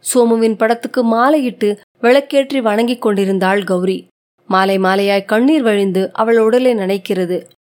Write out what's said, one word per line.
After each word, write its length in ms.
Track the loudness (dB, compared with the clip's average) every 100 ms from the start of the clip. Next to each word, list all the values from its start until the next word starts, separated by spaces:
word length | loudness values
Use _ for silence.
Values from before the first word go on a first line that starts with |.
| -2
சோமுவின் 420 | 0 2 2 0 0
படத்துக்கு 480 | -2 -2 -4 -2
மாலையிட்டு 760 | 0 2 2 2 -2 -2 -4 -4 _ _
விளக்கேற்றி 600 | 2 2 2 -2 0 -2
வணங்கிக் 420 | -2 0 -2 -2
கொண்டிருந்தாள் 640 | -2 0 0 0 0 -2
கௌரி. 420 | -2 -2 -2 -4 -8 _ _ _ _
மாலை 320 | 0 0 2
மாலையாய் 460 | 2 0 2 0
கண்ணீர் 380 | 0 0 2 2
வழிந்து 500 | 2 0 0 0 -2
அவள் 260 | -2 0 2
உடலை 360 | 2 2 2
நனைக்கிறது. 720 | 0 -2 -4 -4 -4 -2 -4 -8 _ _